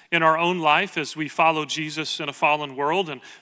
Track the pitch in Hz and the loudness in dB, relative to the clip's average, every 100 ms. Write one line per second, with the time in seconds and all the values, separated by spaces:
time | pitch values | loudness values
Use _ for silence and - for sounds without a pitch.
0 | - 170 165 160 170 180 156 156 196 165 | -4 2 4 4 2 2 4 2 2 -4
1 | 139 156 147 - 160 156 143 151 156 151 | -6 -6 -6 2 2 2 -2 -6 -6 -6
2 | 151 - 147 - 156 151 147 131 143 180 | -6 -6 -8 0 2 2 -2 -2 0 0
3 | 165 127 - - | -2 -6 -16 -20